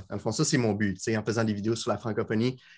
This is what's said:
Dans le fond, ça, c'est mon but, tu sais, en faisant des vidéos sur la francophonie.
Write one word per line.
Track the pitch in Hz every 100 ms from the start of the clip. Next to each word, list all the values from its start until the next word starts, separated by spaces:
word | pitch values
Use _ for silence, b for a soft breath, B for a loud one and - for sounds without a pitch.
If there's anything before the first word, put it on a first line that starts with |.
| -
Dans | 104
le |
fond, | 113
ça, | 107
c'est | 151 135
mon | 113
but, | 101 104
tu | 92
sais, | - 110
en |
faisant | 107 110
des | 110
vidéos | 101 107 113
sur | 120
la | 101
francophonie. | 117 104 107 110 123 127 b